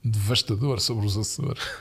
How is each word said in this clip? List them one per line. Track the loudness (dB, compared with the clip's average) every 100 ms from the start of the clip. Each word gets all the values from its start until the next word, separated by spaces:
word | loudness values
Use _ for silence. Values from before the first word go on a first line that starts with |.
devastador | 0 2 2 2 2 0 2 0
sobre | 0 0 0
os | 0
Açores. | -2 -2 -4 -4
<laughs> | -6 -6